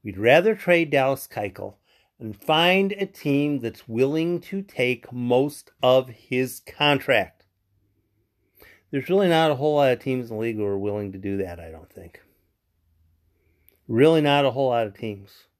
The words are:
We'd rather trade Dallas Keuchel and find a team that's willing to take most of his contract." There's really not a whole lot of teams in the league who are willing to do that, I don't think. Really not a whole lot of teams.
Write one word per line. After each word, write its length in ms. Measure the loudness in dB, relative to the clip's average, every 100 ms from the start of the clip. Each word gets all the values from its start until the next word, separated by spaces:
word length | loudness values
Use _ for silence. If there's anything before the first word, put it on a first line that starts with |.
We'd 160 | -12 0
rather 360 | 4 6 4
trade 360 | -2 2 2 2
Dallas 360 | 0 0 -2 -6
Keuchel 500 | -8 -8 -8 -14 _ _ _ _ _
and 180 | -14 -10
find 540 | -2 2 2 2 0
a 140 | -4 -8
team 540 | -6 -2 0 0 -2
that's 280 | -6 -10 -8
willing 520 | -2 0 0 -2 -4
to 200 | -6 -10
take 500 | -10 -4 -2 -2 -8
most 580 | -8 0 2 0 -6 -20 _
of 260 | 4 4 2
his 520 | -18 _ -2 -2 -6
contract." 880 | -18 -2 0 0 2 2 0 _ _ _ _ _ _ _ _ _ _ _ _ _ -20 _ _
There's 180 | -8 0
really 200 | 2 4
not 240 | 4 4
a 20 |
whole 220 | 2 0 4
lot 160 | 4
of 80 | 2
teams 300 | -2 -4 -4
in 60 | -6
the 60 |
league 140 | -4 -2
who 80 |
are 120 | -4 -2
willing 360 | -4 -4 -8
to 60 | -8
do 180 | -6 -4
that, 220 | -6 -8
I 100 | -16
don't 200 | -18 -20
think. 300 | -20 -20 -20 _ _ _ _ _ _ _ _ _ _ _ _ _ _ _ _ -6
Really 340 | 4 4 4
not 240 | 2 2
a 60 | 2
whole 200 | 0 0
lot 180 | 0 -2
of 100 | -6
teams. 480 | -12 -12 -16 -20 _